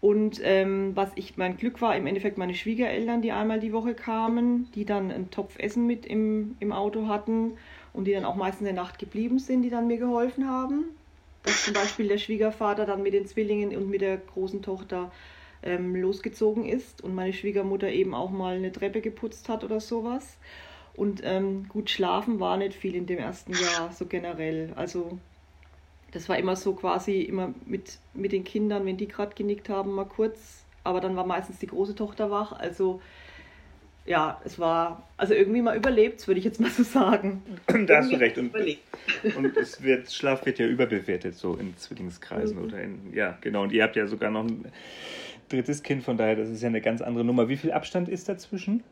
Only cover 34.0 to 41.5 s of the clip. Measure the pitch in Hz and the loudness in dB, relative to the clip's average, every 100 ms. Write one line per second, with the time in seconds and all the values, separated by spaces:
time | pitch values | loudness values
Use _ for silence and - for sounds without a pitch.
34 | - 170 151 - - - 170 165 170 170 | 0 2 2 -2 -10 -2 2 2 2 -2
35 | - - 190 214 196 226 233 220 262 240 | -16 -2 4 6 8 6 2 2 4 6
36 | 226 233 - 185 190 - 233 - 233 269 | 6 4 0 2 2 2 0 4 4 6
37 | 285 233 196 190 - 190 - 226 190 151 | 6 6 2 -4 -8 -10 2 4 8 8
38 | 131 127 120 - 123 220 190 - - - | 8 4 4 4 -2 0 0 -2 -8 -12
39 | - - 220 - 139 - - - 135 127 | -4 -2 0 2 2 2 0 -2 4 4
40 | 127 - 139 131 - 131 117 123 123 107 | 2 -2 2 2 0 2 2 4 2 2
41 | 92 90 92 87 - | 0 -2 -2 -6 -4